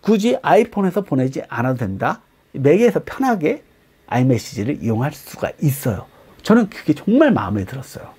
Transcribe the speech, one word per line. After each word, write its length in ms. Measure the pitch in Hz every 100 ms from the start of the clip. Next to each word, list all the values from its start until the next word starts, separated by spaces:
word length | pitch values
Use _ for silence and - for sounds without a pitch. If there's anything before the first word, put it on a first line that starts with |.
굳이 360 | - 214 220 254
아이폰에서 600 | 143 185 233 - 190 202
보내지 400 | 190 131 131 143 -
않아도 300 | 120 127 127
됩니다. 420 | 104 98 123 - _ _ _
맥에서 480 | - 135 175 240 -
편하게 600 | - - 269 214 - 302 _ _ _ _ _
아이메시지를 760 | 123 131 117 - - 107 147
이용할 300 | 98 113 139
수가 400 | 151 - - - -
있어요. 440 | 147 131 131 87 - _ - -
저는 260 | - 233 208
그게 240 | - -
정말 380 | - - 240 302
마음에 340 | 175 98 101 95
들었어요. 440 | 135 - - -